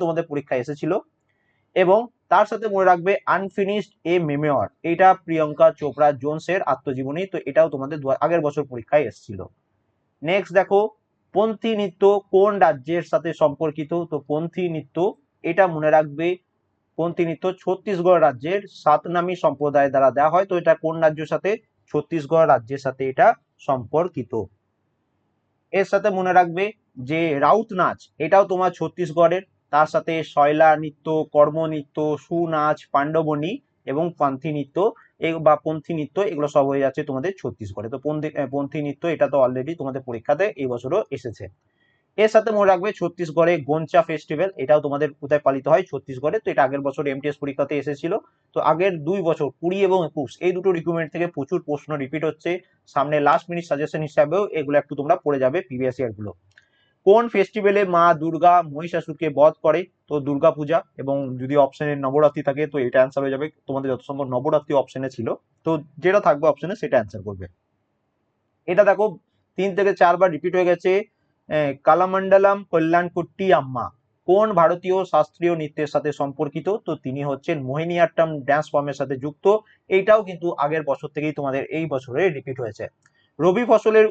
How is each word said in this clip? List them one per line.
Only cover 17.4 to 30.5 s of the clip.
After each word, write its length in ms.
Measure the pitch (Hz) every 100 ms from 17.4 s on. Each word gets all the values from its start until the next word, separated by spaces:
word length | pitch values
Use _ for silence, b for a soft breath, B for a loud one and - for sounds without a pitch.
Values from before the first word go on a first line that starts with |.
| - 185
ছত্তিশগড় 580 | - 185 208 185 175 175 151
রাজ্যের 340 | 127 147 202 208 -
সাতনামী 500 | 156 151 165 175 175 175
সম্প্রদায় 460 | 160 139 147 143 139
দ্বারা 160 | 135 135 120
দেওয়া 160 | 156
হয়। 140 | 170 196
তো 40 | 180
এটা 120 | 165 160
কোন 120 | 160 160
রাজ্যের 260 | 160 156 156
সাথে? 180 | 156 180 220 _ _ _
ছত্তিশগড় 560 | 151 143 165 139 160 160
রাজ্যের 280 | 131 113 135 139
সাথে 180 | - 135
এটা 160 | 131 196 - _ _ -
সম্পর্কিত। 640 | 131 104 151 180 135 110 113 95 _ _ _ _ _ _ _ _ _ _ _ _ 185
এর 80 | 185
সাথে 180 | 196 214 185
মনে 140 | 185 180
রাখবে 240 | 175 165 208 - _ - 127
যে 100 | 160 165 139 147
রাউত 240 | 202 226 190
নাচ, 200 | 147 98 _ - 156
এটাও 180 | 190 175
তোমার 200 | 180 185 175
ছত্তিশগড়ের, 640 | 160 - 175 160 165 180 196 _ _
তার 140 | 147 156
সাথে 200 | 160 156 165 151
শৈলা 360 | - 143